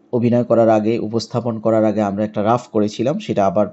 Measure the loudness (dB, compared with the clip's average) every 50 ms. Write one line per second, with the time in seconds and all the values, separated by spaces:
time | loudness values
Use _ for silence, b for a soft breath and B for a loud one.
0 | _ _ -4 0 0 2 2 2 2 2 2 4 4 4 4 2 2 0 -2 -2
1 | -4 -4 -4 -6 -6 -4 -6 -4 -4 -4 -6 -4 -2 0 2 2 2 2 0 0
2 | -2 -2 -2 -4 -4 -4 -4 -2 0 0 0 0 -2 -2 -2 -2 -2 -2 -2 -4
3 | -4 -2 -4 -4 -6 -4 -2 0 0 2 2 0 0 -2